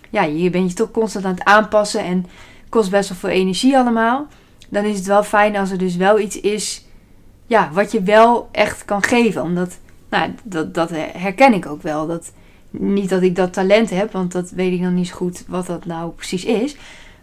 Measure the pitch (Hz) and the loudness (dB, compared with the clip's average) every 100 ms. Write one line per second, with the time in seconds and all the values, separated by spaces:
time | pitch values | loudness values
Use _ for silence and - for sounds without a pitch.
0 | - 214 165 156 180 175 185 180 220 233 | -6 -2 -2 0 0 0 0 -2 -2 -2
1 | 220 208 190 180 - 208 208 214 208 220 | -2 -2 -4 -2 4 4 4 0 0 -2
2 | 175 180 175 - - - - 226 196 202 | -2 -2 -4 -10 -20 -20 -4 -2 2 0
3 | 196 185 196 185 190 180 254 269 240 226 | -2 -4 -2 0 0 2 2 4 4 2
4 | 226 262 294 - _ - - 202 208 202 | 0 -2 -6 -16 _ -20 -8 -4 -2 -4
5 | 185 202 208 208 208 202 190 190 185 175 | 2 2 4 4 2 2 -2 -2 -2 2
6 | 190 214 208 - 196 208 - - - - | 4 4 0 -4 -4 -4 -6 -10 -16 -20
7 | - - - - - 220 156 165 208 226 | -20 -20 -20 -18 0 2 2 0 0 -2
8 | 185 214 233 233 - - 208 - - 202 | 4 6 8 4 0 -2 -2 -4 -6 -2
9 | - 240 233 160 160 175 180 - - - | 0 2 2 0 -2 -2 -4 -8 -20 -20
10 | - 208 - - 226 170 185 180 165 160 | -6 -4 -2 -6 -8 -6 -4 -2 -4 -4
11 | 156 - 196 190 269 196 143 147 170 151 | -8 -6 -4 4 4 4 -2 -8 -6 -6
12 | 156 165 - - - - - - 196 196 | -6 -8 -12 -20 -20 -20 -16 -6 -2 0
13 | 190 185 185 175 180 196 190 208 226 180 | 0 2 2 2 0 0 2 4 2 -2
14 | 220 190 180 180 180 175 185 180 180 180 | -2 -4 -4 -4 -6 -4 -2 -2 0 -2
15 | 180 - 180 175 - 175 180 170 175 165 | -4 -6 -8 -8 -8 -8 -6 -8 -8 -8
16 | 170 - - 185 202 214 277 - - - | -10 -10 -8 -6 -2 -2 -2 -8 -20 -20
17 | - - | -20 -20